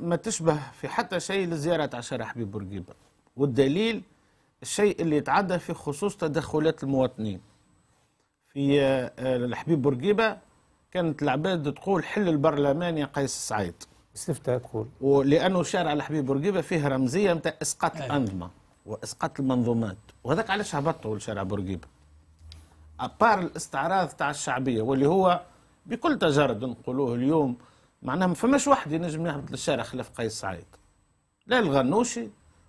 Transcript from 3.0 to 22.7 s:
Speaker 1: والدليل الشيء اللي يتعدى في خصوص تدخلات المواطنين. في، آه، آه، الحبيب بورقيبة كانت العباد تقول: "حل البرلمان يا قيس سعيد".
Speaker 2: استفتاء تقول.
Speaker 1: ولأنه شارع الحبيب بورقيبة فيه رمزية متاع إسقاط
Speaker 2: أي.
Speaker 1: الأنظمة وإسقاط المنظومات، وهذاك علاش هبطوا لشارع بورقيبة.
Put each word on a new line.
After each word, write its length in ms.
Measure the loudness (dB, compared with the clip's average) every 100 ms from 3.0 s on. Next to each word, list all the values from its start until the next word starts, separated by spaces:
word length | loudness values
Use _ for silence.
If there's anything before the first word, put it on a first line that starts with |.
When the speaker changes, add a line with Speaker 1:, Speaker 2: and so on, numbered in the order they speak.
| _ _ _ -2
Speaker 1:
والدليل 680 | 0 4 4 4 0 -2 -10 _ _ _ _ _
الشيء 400 | -6 2 2 2
اللي 140 | 0 0
يتعدى 420 | 2 0 2 -2
في 160 | -4
خصوص 420 | -6 -6 -4 -4 -2
تدخلات 680 | -2 -2 -2 0 0 0
المواطنين. 580 | 0 2 0 -2 -6 -6 -14 _ _ _ _ _ _ _ _ _ _
في، 340 | -2 4 4
آه، 300 | 4 2 -2 -4
آه، 180 | -2 0
الحبيب 460 | 0 -4 0 2
بورقيبة 560 | 2 0 0 2 2 -2 _ _ _ _ _
كانت 320 | -2 -2 0
العباد 520 | 0 2 0 0 -2
تقول: 300 | -4 0 0
"حل 240 | 0 0 2
البرلمان 680 | 4 2 4 2 2 0 -2
يا 60 |
قيس 260 | -2 -2 -2
سعيد". 440 | -4 -4 -2 -4 -6 -20 _ _ -12
Speaker 2:
استفتاء 420 | -6 -4 -2 -4
تقول. 280 | -4 -8 -8 -2
Speaker 1:
ولأنه 600 | 4 6 6 4 4 2
شارع 300 | 0 0 0
الحبيب 340 | -2 -2 -2 0
بورقيبة 340 | 0 0 -2
فيه 280 | -2 0 0
رمزية 440 | 2 0 2 2
متاع 220 | 2 -2 -4
إسقاط 340 | -6 -2 -2 -2
Speaker 2:
أي. 100 | -4
Speaker 1:
الأنظمة 440 | -2 -2 -4 -10 -16 _ _ -14
وإسقاط 540 | -12 -10 -6 -6 -2
المنظومات، 560 | 0 2 2 0 -2 -8 -18 _
وهذاك 260 | -2 0 0
علاش 240 | -2 -2
هبطوا 420 | -2 -2 -2 -6 -6
لشارع 260 | -6 -6
بورقيبة. 460 | -4 -4 -4 -6 -10 _ _ -20 _ _ -20 -20 -20